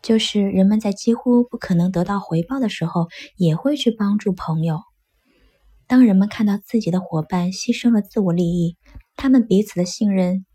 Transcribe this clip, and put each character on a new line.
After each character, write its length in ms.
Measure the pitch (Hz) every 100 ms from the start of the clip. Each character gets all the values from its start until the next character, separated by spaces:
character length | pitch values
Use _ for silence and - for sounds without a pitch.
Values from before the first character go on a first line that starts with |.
就 180 | - 226
是 200 | 196 208
人 280 | 196 190 196
们 100 | 214
在 140 | 214
几 220 | 190 -
乎 280 | 233 - 240
不 160 | 240 233
可 160 | -
能 160 | 175 180
得 140 | 185
到 160 | 175 202
回 240 | - 165
报 160 | 170 269
的 80 | 226
时 180 | - 165
候， 220 | 175 165 - - _
也 200 | 170 156
会 200 | 277 294
去 140 | 240
帮 280 | 220 202 208
助 140 | 208
朋 300 | 185 - 160
友。 200 | 165 156 - _ _ _ _ _ _ _ _ _ _
当 180 | 254 247
人 80 |
们 140 | 190 202
看 180 | - 208
到 100 | 202
自 240 | - 226
己 120 | 196
的 80 | 185
伙 220 | 185 160
伴 280 | 151 180 175
牺 260 | 190 - 240
牲 140 | 247
了 100 | 226
自 180 | 202 -
我 140 | 190
利 160 | 170 170
益， 280 | 175 170 - _ - _
他 140 | - 277
们 180 | 262 226
彼 160 | 190
此 140 | 214 -
的 80 |
信 260 | 185 - 208
任 320 | 190 180 190 190